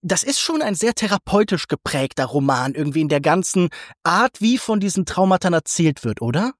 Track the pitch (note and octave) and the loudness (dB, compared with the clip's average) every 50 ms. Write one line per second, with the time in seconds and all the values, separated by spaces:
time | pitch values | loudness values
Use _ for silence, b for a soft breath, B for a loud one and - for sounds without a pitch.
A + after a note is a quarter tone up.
0 | - F3 F3+ E3 - C4 C#4+ - - - E4 D#4 D4+ A3+ G3+ E3+ - A3+ A#3+ - | -2 -2 -2 -2 0 -2 -2 -2 -2 -2 0 0 0 -2 -2 0 0 0 0 0
1 | - G3+ G3 G3 _ - - G#3 G#3+ G#3 - E3 - - - - _ - - C#3+ | -2 0 0 -2 _ 0 2 2 2 2 0 -4 -2 -4 -6 -6 _ -4 -2 -2
2 | C3+ C3+ - - C3+ B2+ - C#3+ C#3 C#3 C3+ B2 B2+ C3 C3+ D3 D#3 D3 C#3 D#3+ | -2 -2 -2 -4 -4 0 0 0 2 2 0 0 0 -2 -2 -2 -4 -2 0 0
3 | D#3 D3+ D3+ C#3+ C#3+ D#3 D#3 F#3 F3 - - F#3+ F3+ E3+ B B B B B B | 0 2 0 0 2 2 2 2 0 0 2 2 2 2 B B B B B B
4 | _ E3 E3+ F#3+ A#3 C4 _ - G3+ A3+ B3 B3+ - - A3 G#3 F#3+ G3+ F3 G3 | _ 0 2 2 2 0 _ 0 2 2 2 2 0 -2 -2 0 0 0 0 -2
5 | F#3 - - - F#3+ F#3+ F#3+ F#3 - F#3+ F3 E3 - - - - E3+ D#3+ C#3+ - | -2 -2 0 0 2 4 4 2 2 2 0 0 0 -2 -2 2 2 2 2 0
6 | - A#2+ G#2+ - - A#2 A#2+ D3+ G3+ B3 C4+ _ | -4 -6 -6 -4 -4 -2 -2 0 -2 -2 -4 _